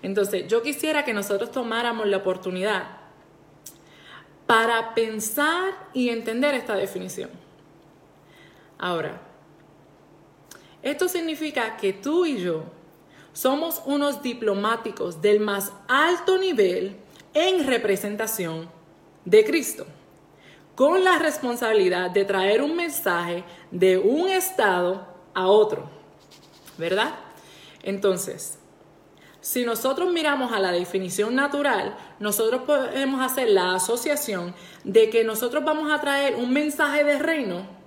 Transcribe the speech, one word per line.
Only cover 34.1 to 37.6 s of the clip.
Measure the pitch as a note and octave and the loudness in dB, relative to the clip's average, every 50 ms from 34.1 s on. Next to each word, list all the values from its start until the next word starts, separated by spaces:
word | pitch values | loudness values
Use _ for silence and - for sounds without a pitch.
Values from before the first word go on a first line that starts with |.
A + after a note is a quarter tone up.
| D4 C#4+ - - G3+ F3+ F3 F3+ F3+ - - - - - | -2 -2 -2 -4 -6 -6 -6 -8 -10 -14 -18 -20 -20 -14
de | - - F#3+ A3+ A3 G#3+ | -10 4 6 6 6 8
que | A3 A3+ | 4 2
nosotros | A3 A3 A3 A3 B3 A#3+ B3 D4+ - | 2 2 -2 -2 -4 -2 -2 -2 0
vamos | D#4 D4+ D#4 D#4 D4 | 0 -2 0 0 0
a | D4+ D4 | 0 0
traer | D4+ C#4+ C#4 C#4 C#4+ C#4 A3+ | 0 0 0 2 2 0 0
un | A3+ B3 B3 | -2 -2 0
mensaje | B3+ D4 D4+ D4+ C#4+ - D#4 C#4+ C#4 D4 D4 | 0 0 0 0 0 0 0 2 2 2 4
de | D4 D4 C#4 | 4 2 2
reino | D4 - E4 D#4 B3+ G3 F3 F3 | 0 0 0 -2 -2 -4 -6 -6